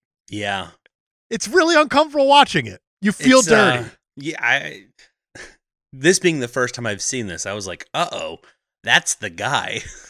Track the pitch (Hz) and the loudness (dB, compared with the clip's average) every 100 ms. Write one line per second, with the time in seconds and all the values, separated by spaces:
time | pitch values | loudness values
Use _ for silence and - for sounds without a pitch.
0 | _ _ - 104 101 98 82 _ _ _ | _ _ -12 -8 -4 -6 -8 _ _ _
1 | _ _ - 226 202 339 320 320 302 277 | _ _ -10 -8 0 2 4 4 2 2
2 | 311 294 269 285 262 160 110 95 _ - | 0 2 4 6 6 2 -4 -12 _ -4
3 | 202 - 254 262 - 220 202 123 113 _ | -4 0 6 6 6 4 4 0 -6 _
4 | _ - 143 156 120 139 151 101 98 _ | _ -14 -12 -4 -2 -2 -4 -16 _ _
5 | _ _ _ - - _ _ _ _ 131 | _ _ _ -20 -20 _ _ _ _ -2
6 | 147 190 175 156 120 135 123 - 117 98 | 0 2 2 -2 -4 -2 -4 -4 -6 -4
7 | - 131 104 82 98 104 95 87 - 147 | -6 -6 -8 -8 -8 -8 -8 -12 -10 -6
8 | 170 - 80 82 _ _ _ _ 110 147 | -6 -6 -10 -12 _ _ _ _ 2 2
9 | - - 104 82 110 135 - 107 - - | 2 -8 -8 -6 -2 -2 -4 -8 -10 -18